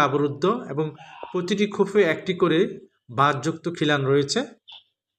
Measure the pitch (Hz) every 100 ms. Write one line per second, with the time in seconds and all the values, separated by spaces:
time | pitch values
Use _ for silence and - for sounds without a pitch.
0 | 143 143 143 127 180 240 190 139 156 139
1 | - - - 185 175 202 208 - 190 208
2 | 180 175 - 175 175 156 220 - - _
3 | - 120 143 135 147 160 175 170 151 147
4 | 135 143 143 233 294 - - - _ _
5 | _